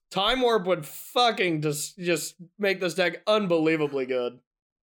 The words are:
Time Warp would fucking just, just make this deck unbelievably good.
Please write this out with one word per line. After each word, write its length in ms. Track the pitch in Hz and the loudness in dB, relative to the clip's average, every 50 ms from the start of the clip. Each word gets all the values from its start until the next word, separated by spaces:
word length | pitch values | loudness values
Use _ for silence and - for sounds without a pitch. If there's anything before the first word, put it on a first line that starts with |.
| _ - | _ -8
Time 300 | - 190 196 220 254 262 | -4 -2 0 0 2 2
Warp 260 | 247 240 226 214 175 | 2 2 2 2 2
would 180 | 185 180 170 147 | 0 -2 -2 -2
fucking 760 | - - - - - - 254 247 233 214 202 196 175 160 151 | -8 -14 -16 -10 -4 0 2 2 2 2 2 0 0 0 0
just, 340 | 151 156 147 147 - - - | -2 -2 -2 -4 -6 -10 -10
just 380 | - 175 175 170 151 151 - - - 175 - _ - | -6 -2 -2 0 -2 -2 -6 -12 -16 -20 -18 _ -2
make 220 | 202 196 190 185 | 0 0 0 0
this 140 | 190 180 156 | -2 -2 0
deck 280 | 180 180 175 165 - - 214 | 0 0 0 0 -2 0 2
unbelievably 800 | 214 214 208 180 170 165 156 160 160 156 151 143 139 135 131 | 2 2 2 2 2 2 4 2 2 2 0 -2 -2 -2 -2
good. 340 | 127 127 123 123 123 127 131 _ _ _ _ _ _ _ _ | -2 -2 -2 -2 -4 -6 -10 _ _ _ _ _ _ _ _